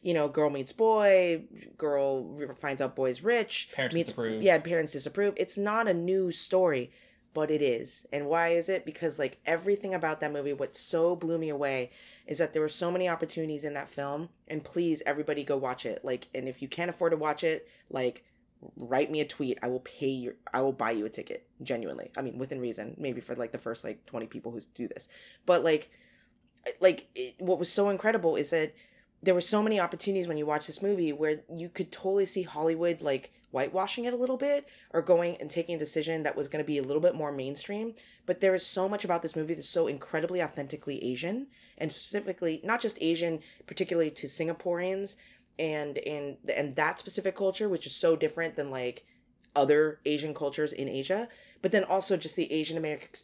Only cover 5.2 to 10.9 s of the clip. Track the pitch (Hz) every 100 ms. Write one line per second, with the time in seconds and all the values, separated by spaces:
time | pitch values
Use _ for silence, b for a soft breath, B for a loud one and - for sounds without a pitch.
5.2 | 202 196 180 - 202 220 220 175 175 190
6.2 | 185 165 - 185 180 135 123 b b b
7.2 | _ 156 151 151 143 117 - - - 143
8.2 | 143 165 170 170 165 185 160 151 165 143
9.2 | 131 - - 165 185 202 196 185 160 151
10.2 | 151 147 143 139 135 - -